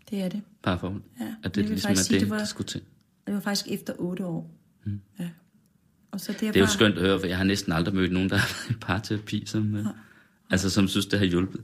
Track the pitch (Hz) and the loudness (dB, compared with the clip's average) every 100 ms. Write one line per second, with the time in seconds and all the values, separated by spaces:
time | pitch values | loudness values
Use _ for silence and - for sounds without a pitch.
0 | - 202 185 208 - _ - 87 92 101 | -10 -6 -4 -6 -10 _ -4 -2 -4 -8
1 | - - 226 - - 131 208 214 208 190 | -10 -10 -10 -8 -4 0 0 0 0 2
2 | - 196 202 214 214 - - - - _ | 4 4 4 0 -4 -6 -8 -8 -10 _
3 | _ _ - 202 202 202 - 196 - - | _ _ -6 -4 -2 -2 -4 -6 -6 -6
4 | 180 180 185 165 165 - _ _ 104 101 | -6 -4 -4 -6 -8 -16 _ _ -8 -8
5 | - - 170 - _ _ _ _ _ _ | -10 -10 -10 -10 _ _ _ _ _ _
6 | _ 196 - 202 214 95 98 - 117 85 | _ -10 -8 -4 2 4 6 6 4 4
7 | 95 95 92 90 95 98 - 82 85 98 | 2 2 2 2 2 2 2 0 2 2
8 | 90 90 95 101 - - - 117 - 92 | 2 2 2 2 0 -2 -4 -4 -2 -2
9 | - 104 - 104 - 110 107 107 110 - | -2 -4 -4 -6 -2 -2 0 0 -4 -6
10 | - - _ _ - 95 95 104 98 101 | -16 -20 _ _ -2 0 2 2 2 2
11 | - 101 95 87 95 - | 0 2 4 2 0 -4